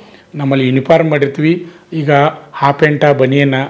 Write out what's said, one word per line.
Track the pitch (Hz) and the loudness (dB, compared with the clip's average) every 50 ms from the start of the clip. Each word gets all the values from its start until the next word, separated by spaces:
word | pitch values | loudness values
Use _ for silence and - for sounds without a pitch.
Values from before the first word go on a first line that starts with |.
| - - - - - _ - | -20 -20 -20 -20 -20 _ -12
ನಮ್ಮಲ್ಲಿ | 151 143 135 139 135 131 127 | -6 -4 -2 0 0 0 0
uniform | 127 135 127 - 165 160 165 160 | 0 0 2 2 2 2 2 0
ಮಾಡಿರ್ತೀವಿ. | 151 147 139 135 - - 151 156 170 175 - - - - - _ - | 0 0 0 -2 -2 -2 0 0 0 -2 -4 -10 -18 -20 -18 _ -8
ಈಗ | 160 147 139 147 139 143 156 - - - - - | -4 -2 0 2 2 2 0 -2 -4 -12 -18 -8
half | - - 139 143 143 | -2 -2 -2 0 2
pant, | 156 151 147 139 156 | 0 0 2 2 2
bunion, | 147 143 127 135 131 135 143 143 139 131 131 135 139 | 2 2 2 2 0 2 2 2 2 0 -2 -4 -6